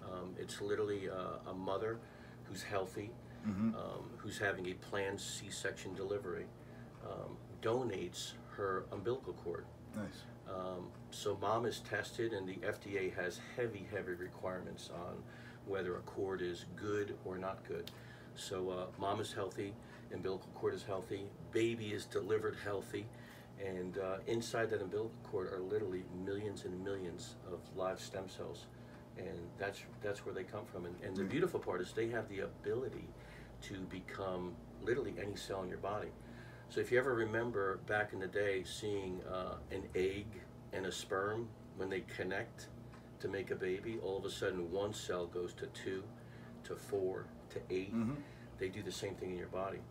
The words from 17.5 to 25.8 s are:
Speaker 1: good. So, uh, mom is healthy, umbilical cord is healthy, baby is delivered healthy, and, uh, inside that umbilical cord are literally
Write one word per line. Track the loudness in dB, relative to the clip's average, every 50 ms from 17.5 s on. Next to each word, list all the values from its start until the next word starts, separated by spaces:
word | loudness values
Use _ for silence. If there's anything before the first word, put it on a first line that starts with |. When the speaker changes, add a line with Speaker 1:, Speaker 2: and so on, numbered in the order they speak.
| -2 -2 -4
Speaker 1:
good. | -4 -2 -2 -2 -4 -8 -10 -12 -12 -12 -12 -12 -12 -10
So, | -8 -4 -2 0 2 2 2
uh, | 2 0 -2 -2 -2 0
mom | 2 4 4 4
is | 2 0
healthy, | 0 0 0 0 0 -2 -2 -2 -2 -6 -10 -12 -12 -12 -10 -6 -6
umbilical | 0 0 0 0 0 -2 -8 -6
cord | 4 4 4 4
is | 4 0
healthy, | 0 0 0 0 0 -2 -2 -2 -4 -6 -8 -10 2 6
baby | 6 6 6 6 2 0 0 0
is | -2 -2
delivered | 2 0 0 4 6 4 6 6 2 0 0 -2
healthy, | 0 0 0 0 0 -2 -2 -2 -2 -8 -12 -12 -12 -12 -14 -14 -14 -8 -4 -2
and, | 0 0 0 0 0 2 2
uh, | 2 2 2 0 2 4
inside | 4 4 4 4 4 4 6 6
that | 4 2
umbilical | 2 2 2 2 2 2 -2 -6 -8
cord | -2 0 0 2 2 0
are | -2
literally | 0 2 4 4